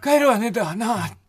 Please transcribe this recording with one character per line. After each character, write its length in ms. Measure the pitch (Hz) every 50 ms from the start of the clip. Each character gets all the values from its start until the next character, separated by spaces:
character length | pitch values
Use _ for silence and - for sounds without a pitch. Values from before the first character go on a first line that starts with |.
帰 180 | - 277 285 294
る 80 | 285
わ、 100 | 285 254
ネ 140 | 208 214 233
タ、 240 | 190 240 208 160 160
な 300 | 190 233 226 240 208 175
あ。 200 | 160 - - _